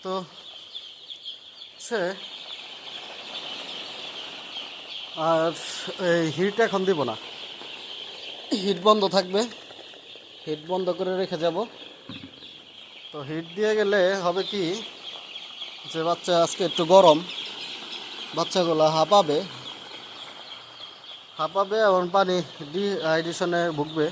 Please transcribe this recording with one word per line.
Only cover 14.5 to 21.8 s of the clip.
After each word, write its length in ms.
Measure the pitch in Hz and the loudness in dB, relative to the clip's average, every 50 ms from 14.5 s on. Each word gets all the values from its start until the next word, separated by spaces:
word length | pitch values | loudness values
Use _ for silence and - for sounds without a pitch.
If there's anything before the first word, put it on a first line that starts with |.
কি, 120 | - 202 180 160 185 226 202 - - - - - - - - - - - - - - - - - - - - 143 | -2 -2 0 0 -2 -4 -6 -10 -14 -16 -16 -16 -16 -16 -16 -14 -14 -14 -14 -14 -14 -14 -14 -14 -14 -16 -14 -8
যে 100 | - 165 160 165 | -6 -2 0 0
বাচ্চা 260 | 170 165 - - 180 170 170 | 0 0 2 2 4 4 4
আজকে 160 | 160 - - 196 170 | 4 2 0 -2 0
একটু 160 | - 185 175 160 180 | 2 0 4 10 10
গরম, 260 | 196 190 170 151 156 180 175 - - - - - - - - - - - - - - - - - - - - - 151 | 12 12 12 10 8 6 -4 -8 -10 -10 -10 -10 -12 -12 -12 -12 -12 -12 -12 -12 -12 -12 -12 -12 -12 -12 -8 -2 -2
বাচ্চাগুলা 500 | 170 - - 190 180 170 165 156 156 156 160 | -2 2 2 2 4 4 6 6 6 6 6
হাঁপাবে, 420 | 160 156 156 208 202 190 151 143 156 196 175 - - - - - - - - - - - - - - - - - - - - - - - - - - - - - - - - - - - - - - | 4 4 8 8 6 8 6 2 0 0 -2 -10 -14 -14 -14 -14 -16 -16 -16 -16 -16 -16 -16 -16 -16 -16 -16 -16 -18 -18 -18 -18 -18 -18 -20 -18 -18 -18 -18 -18 -20 -18 -18 -18 -18 -18 -20 -6 -4
হাঁপাবে 380 | 156 156 165 196 202 190 208 220 | -4 -2 2 0 0 2 2 4